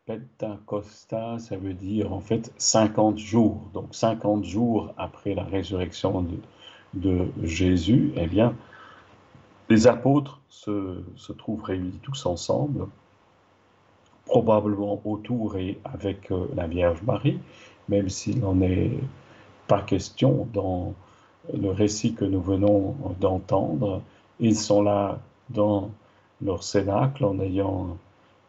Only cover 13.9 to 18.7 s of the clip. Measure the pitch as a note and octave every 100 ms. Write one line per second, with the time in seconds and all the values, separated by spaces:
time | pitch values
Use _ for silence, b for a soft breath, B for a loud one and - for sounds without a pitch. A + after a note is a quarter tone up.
13.9 | _ _ _ - B2 A2 G#2+ G#2 G2+ G2+
14.9 | G2+ G#2+ G#2+ - B2 G#2+ F#2+ F#2 G2 -
15.9 | E2+ F#2+ F#2 - F#2 F2 - E2+ F2+ F2
16.9 | D#2+ G#2+ G#2 C#3+ F#3 - B B B -
17.9 | G2+ F#2+ - - G2+ G2 F#2 F#2